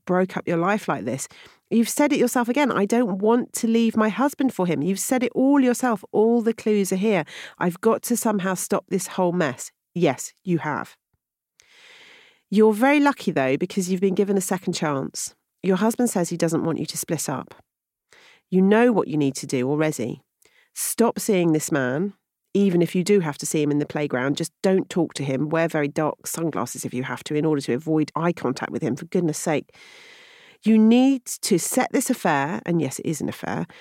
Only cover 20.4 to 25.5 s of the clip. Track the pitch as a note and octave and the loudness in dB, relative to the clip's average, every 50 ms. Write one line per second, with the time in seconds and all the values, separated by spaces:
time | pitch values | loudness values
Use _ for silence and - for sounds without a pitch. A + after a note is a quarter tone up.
20.4 | _ _ _ _ _ _ - - - - - - A3+ A#3 - G#3 - - G#3+ F#3 | _ _ _ _ _ _ -12 -8 -8 -6 0 2 2 2 2 -2 -2 0 2 2
21.4 | F3 E3+ D#3 D#3 - - D#3+ C#3+ C3 B2 B2+ D3 F#3 G3+ G3 _ _ _ _ _ | 4 4 2 2 0 0 -2 0 0 0 -2 -2 -4 -4 -6 _ _ _ _ _
22.4 | _ _ - G3 G3+ G3 F3 F3 E3+ D#3+ - F#3 E3+ - G#3 G3+ F3 D#3 C#3+ - | _ _ 0 2 2 4 4 2 2 2 0 -2 2 4 4 2 2 0 -4 -6
23.4 | - - - D#3+ D3 D3 C#3+ D3 D3 - - D#3 D3 C#3+ - B2+ B2+ C#3 D3 - | -6 -4 -2 0 0 2 0 0 -2 -2 -4 -4 -4 -2 -2 -2 -2 -2 -2 -2
24.4 | E3 - _ _ - G3 F#3+ F#3+ - - - F#3 E3 - - - C#3+ C#3 C3+ C3 | -4 -8 _ _ 0 2 2 2 0 -2 -2 -2 -2 -2 -2 -6 -4 -4 -2 -2
25.4 | D3 D3+ | -2 -2